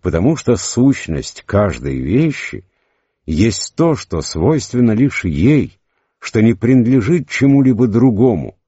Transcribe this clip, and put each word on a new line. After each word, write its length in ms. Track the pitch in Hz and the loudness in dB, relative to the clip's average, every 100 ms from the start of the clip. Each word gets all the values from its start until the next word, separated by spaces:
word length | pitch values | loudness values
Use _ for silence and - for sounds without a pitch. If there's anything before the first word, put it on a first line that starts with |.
потому 360 | - 85 113 160 | -2 0 0 -2
что 180 | - 113 | -2 -2
сущность 880 | - - 135 131 - 76 - - - | -2 0 0 0 -6 -8 -8 -16 -4
каждой 540 | 98 104 62 67 65 | 0 0 -2 -6 -6
вещи 680 | 65 120 160 135 - 104 _ _ _ _ _ _ - | -2 0 0 -4 -10 -14 _ _ _ _ _ _ -6
есть 500 | 78 113 98 - - | 0 0 -2 -10 -2
то, 200 | 165 139 | 0 0
что 260 | - 85 | -4 -8
свойственно 720 | - 78 107 156 - 123 120 | -6 -2 0 0 -2 0 0
лишь 340 | 107 143 - 92 | 2 0 -2 -4
ей, 520 | 73 110 151 - _ _ _ _ _ | 0 2 2 0 _ _ _ _ _
что 220 | - 113 | -4 2
не 120 | 110 | 2
принадлежит 760 | 104 113 131 117 131 107 175 - | 2 2 2 4 2 2 -2 -2
чему-либо 600 | - 139 139 131 113 123 | -2 2 4 4 2 2
другому. 680 | 107 131 104 127 95 60 - | 2 2 4 2 0 -6 -14